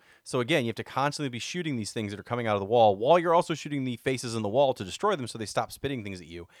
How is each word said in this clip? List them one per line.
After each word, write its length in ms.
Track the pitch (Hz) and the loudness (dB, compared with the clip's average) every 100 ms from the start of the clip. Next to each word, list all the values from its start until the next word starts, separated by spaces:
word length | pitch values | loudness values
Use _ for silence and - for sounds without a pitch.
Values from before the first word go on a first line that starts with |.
| _ _ - | _ _ -6
So 160 | 127 | -2
again, 220 | 120 160 | 0 0
you 60 | 117 | 0
have 60 | 110 | -4
to 80 | |
constantly 460 | - 127 143 - 139 | -6 -2 -2 -2 -6
be 100 | 120 | -6
shooting 360 | - 175 165 123 | -8 -6 -4 -4
these 160 | 101 | -4
things 200 | 120 104 | -4 -6
that 80 | 101 | -6
are 40 | |
coming 220 | - 120 113 | -6 -4 0
out 100 | 104 | 0
of 40 | |
the 60 | 98 | 4
wall 300 | 120 107 98 | 6 6 6
while 220 | 123 175 | 6 6
you're 160 | 170 | 6
also 220 | 170 175 156 | 4 2 -2
shooting 280 | 151 143 | -6 -4
the 120 | 131 117 | -4 -4
faces 380 | 139 123 120 113 | -2 -2 -2 -4
in 80 | |
the 60 | 104 | 0
wall 260 | 120 135 120 | 2 2 0
to 80 | |
destroy 320 | 92 - 208 170 | -6 -4 -2 0
them 100 | 113 | -4
so 140 | 117 | -8
they 60 | 104 | -6
stop 240 | - 110 | -4 -4
spitting 320 | - 139 131 | -6 -8 -6
things 180 | 101 90 | -8 -12
at 60 | 80 | -12
you. 200 | 85 85 _ | -16 -16 _